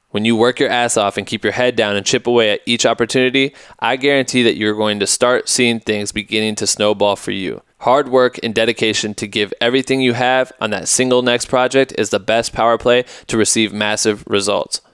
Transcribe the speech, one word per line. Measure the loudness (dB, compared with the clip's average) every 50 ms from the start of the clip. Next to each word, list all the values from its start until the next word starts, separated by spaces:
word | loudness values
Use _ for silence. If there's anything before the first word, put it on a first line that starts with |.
| _ _
when | -4 -2 0
you | 2 2
work | 4 2 2 2 2
your | 0 0
ass | 2 0 0 0 0
off | 0 0 0 -2
and | -4 -6
keep | -6 -6 -4
your | -4 -2
head | -2 0 0 0 2
down | 0 0 0 0
and | -2 -2
chip | -2 -2 -2 0 2
away | 2 4 4 2
at | 0 -2 -2
each | -2 -2 0 2
opportunity, | 0 0 0 -2 -2 0 0 0 2 2 0 0 -2 -4 -10 -20 -20 -10 -4
I | -2 -2 -2
guarantee | 0 0 0 2 2 0 0 0 2 2
that | 2 2
you're | 0 0 -2 -2
going | 0 -2 -2 0 -2
to | -2 -2
start | -2 0 2 2 2 0 -2 -2
seeing | 0 0 2 2 0 -2
things | -2 -4 -4 -4 -4 -8
beginning | -8 -10 -8 -4 -4 -2 -2 -2 -4
to | -4 -4 -4
snowball | -2 0 0 0 2 2 2 0 0
for | -2 -4 -8
you. | -6 -6 -6 -8 -8 -10 _ _ _ -4
Hard | 0 2 2 2 2 2
work | 2 4 4 2 0 -2
and | -6 -4 0
dedication | 0 0 0 0 0 0 -2 0 -2 -4 -6 -6
to | -8 -8
give | -4 -2 -2 -2 -2 -4 -2
everything | -2 0 2 0 0 0 0 0
you | 2 0
have | 0 2 2 2 2 2 0 -2 -4 -6
on | -6 -4
that | -4 -4 -4
single | -2 0 0 2 2 2 2
next | 2 2 0 0 -2
project | -2 0 0 0 2 2 2 2 2 0 -4
is | -2 -2
the | -2 -4
best | 0 0 0 0 0 -2
power | -2 0 2 2 2 2
play | 2 2 2 2 2 -2 -8 -18 -10
to | -4 0
receive | 2 2 2 2 2 0 0
massive | 0 -2 -2 -2 -2 -2 0 -2 -2 -2 -4 -2
results. | -2 -2 0 0 0 -2 -2 -4 -8 -12 _ _